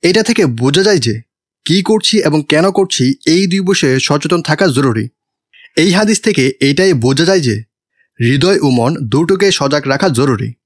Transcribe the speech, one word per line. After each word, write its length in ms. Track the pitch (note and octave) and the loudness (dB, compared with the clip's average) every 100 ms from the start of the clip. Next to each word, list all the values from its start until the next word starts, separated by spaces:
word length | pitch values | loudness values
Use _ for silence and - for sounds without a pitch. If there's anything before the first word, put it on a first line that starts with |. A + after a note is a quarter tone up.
এটা 200 | E3+ F#3+ | 2 0
থেকে 240 | A3 A3+ E3 | 0 0 0
বোঝা 360 | A2+ B2+ D#3 | 0 0 0
যায় 160 | G3 F#3+ | 2 0
যে 240 | A#2 A2 - _ _ _ | -2 -6 -10 _ _ _
কি 180 | - F3+ | -4 -2
করছি 360 | F#3 G#3+ - G#3+ | 0 -2 0 0
এবং 240 | D#3 D3+ C#3+ | 0 -2 0
কেন 220 | D3+ F#3 | 2 2
করছি, 440 | F#3+ F#3+ - B2+ C#3 - | 0 -2 0 -2 0 0
এই 200 | E3+ G3 | 0 0
দুই 140 | F#3+ | -2
বিষয়ে 400 | F#3 G3 C#3+ C3 | 0 0 0 0
সচেতন 420 | - D3 D3+ E3+ | 0 -2 0 -2
থাকা 260 | - D#3 F#3+ | -2 0 0
জরুরি। 400 | B2+ C#3 A2+ A#2+ _ _ _ _ _ - - | 2 0 -2 -6 _ _ _ _ _ -8 0
এই 160 | E3+ | 2
হাদিস 280 | F3+ G#3+ G#3+ | 2 0 0
থেকে 320 | - F#3+ C3 - | 0 0 -2 0
এটাই 320 | C#3 C#3+ F#3+ | -2 2 2
বোঝা 320 | D3+ A#2+ C3+ | 2 0 0
যায় 160 | E3+ G3 | 2 2
যে 220 | C3+ G#2+ A2 _ _ _ _ _ | 0 -4 -8 _ _ _ _ _
হৃদয় 380 | A#2+ C#3 F3 G3 | 0 2 2 2
ও 100 | C#3+ | 2
মন 240 | B2 A#2 E3 | 0 0 -2
দুটোকে 500 | A#2+ C3+ E3 F#3+ G3 | -4 -2 0 0 0
সজাগ 360 | F#3 C#4 D4 C3+ | 0 -2 -2 -2
রাখা 200 | C3+ F#3+ | -2 0
জরুরি। 460 | A#2+ C#3 A2 A2+ A#2+ | 0 0 -2 -4 -10